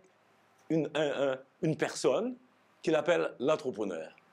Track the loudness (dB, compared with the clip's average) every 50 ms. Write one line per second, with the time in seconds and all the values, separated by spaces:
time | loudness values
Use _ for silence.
0 | -20 _ _ _ _ _ _ _ _ _ _ _ _ -2 0 0 0 0 0 0
1 | 0 0 0 0 0 0 0 -2 -6 _ _ -4 -2 -2 0 0 -2 -4 -2 0
2 | 2 2 2 2 0 -2 -6 -8 _ _ _ _ _ _ _ _ -2 0 0 2
3 | 4 2 2 2 2 -2 -4 -2 0 2 2 2 0 -4 -4 -4 -4 -4 -4 -6
4 | -8 -12 -16 -20 _ _